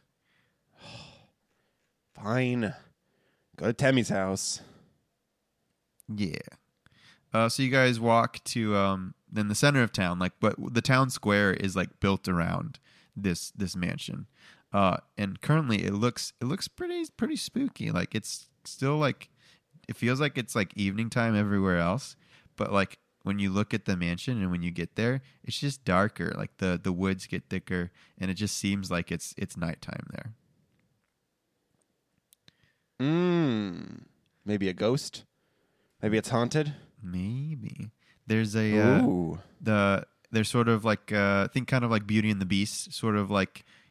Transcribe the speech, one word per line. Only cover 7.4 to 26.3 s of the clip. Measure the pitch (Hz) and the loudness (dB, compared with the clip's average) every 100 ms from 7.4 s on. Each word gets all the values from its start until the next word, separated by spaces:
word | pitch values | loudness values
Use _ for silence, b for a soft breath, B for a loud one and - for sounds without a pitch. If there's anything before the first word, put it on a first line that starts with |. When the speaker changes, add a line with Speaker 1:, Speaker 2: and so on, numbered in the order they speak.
| 113 | 2
Speaker 2:
so | - | 2
you | 131 | 2
guys | 135 127 117 | 4 4 4
walk | 117 117 117 - | 4 4 4 -4
to, | - 123 110 | -6 -2 2
um, | 101 98 95 92 - _ 110 | 2 2 0 -4 -12 _ -2
in | 104 | -2
the | |
center | 104 147 143 | 2 4 4
of | 117 | 2
town, | - 92 90 | 2 -2 0
like, | 90 - | -2 0
but | 110 - - | 0 0 -2
the | 117 | -2
town | - 131 131 | 4 4 4
square | - 104 101 101 | 0 2 4 4
is, | 90 98 92 | 2 -2 -2
like, | 90 - | -4 0
built | 101 98 - | 2 2 0
around | 87 85 87 - - b b b | 0 0 -2 -6 -12 b b b
this, | - 98 85 - | -4 -2 -2 -6
this | - 95 95 | -6 -6 -2
mansion. | 87 87 - - - B B B B | -4 -4 -8 -10 -12 B B B B
Uh, | 101 95 87 - - | 2 2 2 -4 -6
and | 101 95 | -6 -4
currently | - 151 143 104 | 0 2 2 0
it | 90 | 0
looks, | 101 120 - - - | 0 0 -2 -8 -6
it | |
looks | 120 180 - | -6 -4 -8
pretty, | - 359 349 320 - | -8 -8 -6 -8 -4
pretty | - 302 | -4 -4
spooky. | - - 277 - 107 | -6 -4 -4 -4 -4
Like, | 107 92 | -2 -2
it's | 107 - - - _ | -4 -6 -10 -14 _
still, | - - 135 151 | -18 -4 0 2
like, | 147 - - b b b _ _ - | 0 -2 -10 b b b _ _ -12
it | 113 | -4
feels | 117 131 | 0 0
like | 147 135 | 0 -2
it's, | 117 | -4
like, | 117 95 - | -2 -2 -2
evening | 98 98 113 | -2 -2 -2
time | 127 117 | 0 2
everywhere | 107 104 101 95 90 | 2 2 2 2 2
else, | 85 107 - - b b b - | 2 -2 -6 -16 b b b -8
but, | 101 | -2
like, | 101 95 - _ _ | 0 0 -4 _ _
when | - 101 | -6 -2
you | 98 | 0
look | 95 104 | 0 0
at | 110 | -2
the | - 92 | -2 -2
mansion | 87 87 - 120 | -2 -2 -4 -4
and | 95 | -2
when | 87 | -2
you | 87 | -4
get | 87 85 - | -4 -6 -2
there, | 113 135 131 b | -2 -2 -6 b
it's | - - | -10 -6
just | 143 135 | -4 -4
darker. | - 90 104 - 85 | 0 2 2 0 -4